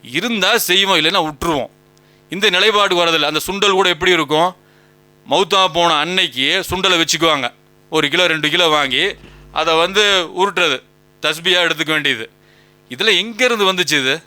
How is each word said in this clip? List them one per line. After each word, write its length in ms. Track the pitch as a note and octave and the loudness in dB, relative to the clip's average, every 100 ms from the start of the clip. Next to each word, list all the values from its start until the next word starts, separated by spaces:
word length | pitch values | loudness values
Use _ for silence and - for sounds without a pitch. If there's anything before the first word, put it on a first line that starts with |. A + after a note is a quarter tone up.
| A#2 C3+ | -6 -6
இருந்தா 320 | A#3 A3+ F#3 A#3 - | -4 -2 0 0 2
செய்வோம், 320 | F#3 G3 F3+ | 0 2 2
இல்லைன்னா 220 | D#3 F#3+ | 2 0
விட்டுருவோம். 460 | D#3 D3 E3+ D3 A2+ _ _ _ _ _ _ | -2 -4 -4 -2 -4 _ _ _ _ _ _
இந்த 120 | F3 G#3 | -2 0
நிலைப்பாடு 400 | F3+ G#3+ G#3 G3 F3 | 2 2 2 2 2
வரதில்லை. 300 | E3+ D#3+ D3 | 2 2 0
அந்த 100 | D3+ - | -2 -4
சுண்டல் 300 | G3 G3+ F#3+ | 0 2 2
கூட 100 | F#3+ | 2
எப்படி 180 | E3 F3+ F3 | 2 2 2
இருக்கும்? 340 | C#3+ D3+ F3 F3+ _ _ _ _ _ _ - | 2 0 0 -2 _ _ _ _ _ _ -2
மௌத்தா 300 | D3 F#3 G3 F#3 E3 | 0 2 2 2 2
போன 200 | E3+ D3+ | 2 2
அன்னைக்கு 420 | D#3 F#3 F3 B2 C3+ F#3 F3 | 0 -2 -2 -2 -2 -2 -2
சுண்டலை 260 | F3+ F#3+ F3 | -2 0 0
வச்சுக்குவாங்க, 460 | D#3+ D#3+ E3 D3 A#2+ _ _ _ _ D#3+ | 0 0 0 0 -4 _ _ _ _ -2
ஒரு 100 | D3 | 0
கிலோ, 120 | C#3 F3+ | 0 0
ரெண்டு 160 | D#3+ D3+ | 0 -2
கிலோ 120 | D#3+ E3+ D3+ | 2 2 2
வாங்கி 280 | C#3 B2+ F#3+ - - - - - | 0 -2 -2 -6 -20 -20 -10 -4
அதை 140 | D#3+ D#3+ | 0 0
வந்து 220 | F3 G3 G#3 G3 E3 F3+ | 2 2 2 0 -2 -2
உருட்டுறது, 380 | G3+ F#3 E3+ C3 - _ _ _ | -2 0 -2 -2 -8 _ _ _
தஸ்பியா 440 | D#3 D#3 F3+ F3+ E3+ | -6 -4 0 2 0
எடுத்துக்க 260 | D#3 D#3 D#3 | -2 -2 -2
வேண்டியது. 300 | D3 A#2+ A2+ _ _ _ _ _ _ | -2 -4 -6 _ _ _ _ _ _
இதுல 260 | B2 A3 F3+ | -4 0 0
எங்க 180 | G#3+ G#3+ B3+ | -2 -2 -2
இருந்து 220 | A3+ F#3+ | 0 0
வந்துச்சு 280 | F#3 D#3+ D3+ | 0 0 0
இது? 120 | C3 D#3 | 0 -4